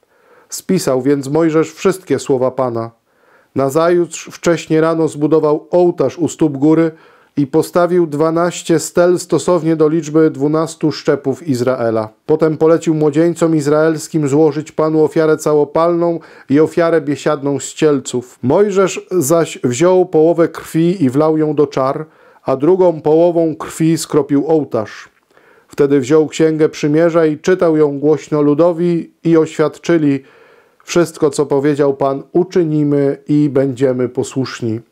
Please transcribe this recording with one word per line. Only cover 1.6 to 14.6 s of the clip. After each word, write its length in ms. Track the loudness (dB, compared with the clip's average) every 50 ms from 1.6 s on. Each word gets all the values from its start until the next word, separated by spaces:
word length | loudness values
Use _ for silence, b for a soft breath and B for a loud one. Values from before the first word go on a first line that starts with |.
| 0 -2 -4
wszystkie 460 | -4 -2 -2 -2 -2 -4 -4 -4 -2
słowa 320 | -2 -2 -2 0 0 -2
Pana. 400 | -2 -2 -4 -4 -4 -6 -8 -10 -12 _ b b b b b b b b b b -4
Nazajutrz 720 | -2 -2 0 0 0 2 2 2 0 0 -2 -6 -12 -16 -18
wcześnie 500 | -16 -4 -2 -2 -2 -2 -2 -2 0 0
rano 260 | 2 0 0 0 -2
zbudował 600 | -2 -2 -2 -2 0 2 2 2 2 0 -2 -2 -2
ołtarz 460 | 0 2 2 2 2 0 -2 -4 -2
u 100 | -4 -4
stóp 300 | -4 -2 -2 -2 -2 0
góry 340 | 0 2 4 4 4 2 2 -2 b b b b b b b b
i 100 | -4 -2
postawił 600 | 0 0 0 0 0 0 0 2 2 2 0 0
dwanaście 720 | 0 0 -2 0 0 0 0 -2 -2 -4 -6 -2 -2 0 0
stel 400 | -2 -2 0 2 2 2 2 0
stosownie 560 | -2 -2 -2 -2 0 0 0 0 0 0 0
do 140 | 2 2 2
liczby 420 | 0 -2 -2 0 0 2 2 2
dwunastu 600 | 0 0 -2 -2 0 -2 -2 -4 -4 -4 -4 -4
szczepów 560 | -4 -2 -2 -2 -2 0 -2 -4 -4 -4 -4
Izraela. 640 | -4 -2 -2 0 -2 -2 0 -2 -2 -2 -2 -4 -6 -10 _ _
Potem 320 | -2 0 2 2 0 0
polecił 380 | 2 2 2 2 2 2 0 0
młodzieńcom 600 | 0 0 0 2 2 0 0 0 0 0 0 0
izraelskim 720 | 0 0 0 2 2 2 0 0 -4 -6 -6 -4 -2 0
złożyć 440 | 0 2 2 2 2 0 -2